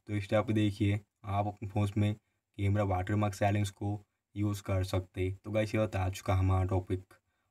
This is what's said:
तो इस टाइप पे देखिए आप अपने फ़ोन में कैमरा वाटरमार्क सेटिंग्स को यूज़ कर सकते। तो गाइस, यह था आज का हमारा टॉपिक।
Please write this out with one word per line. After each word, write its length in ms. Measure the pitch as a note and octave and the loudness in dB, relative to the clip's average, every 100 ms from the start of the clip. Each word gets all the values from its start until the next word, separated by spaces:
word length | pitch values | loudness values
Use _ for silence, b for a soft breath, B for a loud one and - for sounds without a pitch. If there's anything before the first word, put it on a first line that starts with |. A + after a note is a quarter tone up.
| - | -4
तो 80 | G#2 | -6
इस 140 | G2 | 0
टाइप 160 | G#2+ G#2 | 0 2
पे 60 | |
देखिए 460 | A2 G#2 G2+ G2+ G#2 - _ G2+ | 2 2 2 0 0 -4 _ -4
आप 220 | G2+ G#2 | -2 -2
अपने 220 | G2+ G2+ | -6 -6
फ़ोन 200 | G#2+ G2+ G#2 | -2 0 2
में 160 | G#2 | 0
कैमरा 720 | G#2+ _ _ _ - G2 G2+ G2 | -2 _ _ _ -2 0 2 0
वाटरमार्क 480 | F#2+ G#2 G#2 G#2 | 0 0 2 0
सेटिंग्स 360 | G2 G2+ G#2 G2+ | 2 2 2 0
को 280 | - G2+ G2+ - _ _ G2+ | -2 -4 -4 -8 _ _ -2
यूज़ 260 | G#2 G2+ | -2 -2
कर 200 | - F#2+ | -2 -2
सकते। 460 | F#2 F#2+ F#2 F#2+ F#2 F#2+ | 0 -2 -4 -4 -4 -4
तो 80 | G#2+ | -4
गाइस, 240 | G#2+ G#2+ A2 | -2 0 0
यह 120 | G#2+ | 0
था 160 | G2 F#2 | 0 -2
आज 140 | F#2+ | -2
का 120 | - F#2+ | 0 2
हमारा 300 | F#2+ F#2 F#2 | 4 2 2
टॉपिक। 480 | F#2 - F#2 - - _ _ _ | 0 -2 -4 -6 -20 _ _ _